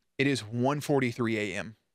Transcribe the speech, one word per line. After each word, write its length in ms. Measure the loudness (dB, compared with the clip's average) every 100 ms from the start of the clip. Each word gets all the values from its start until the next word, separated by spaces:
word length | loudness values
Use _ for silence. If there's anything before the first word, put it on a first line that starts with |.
| _ 0
it 100 | 0
is 140 | 0
one 400 | -2 0 0 0
forty-three 560 | 2 2 2 0 0 0
A 180 | -2 -4
M, 220 | -8 -12 _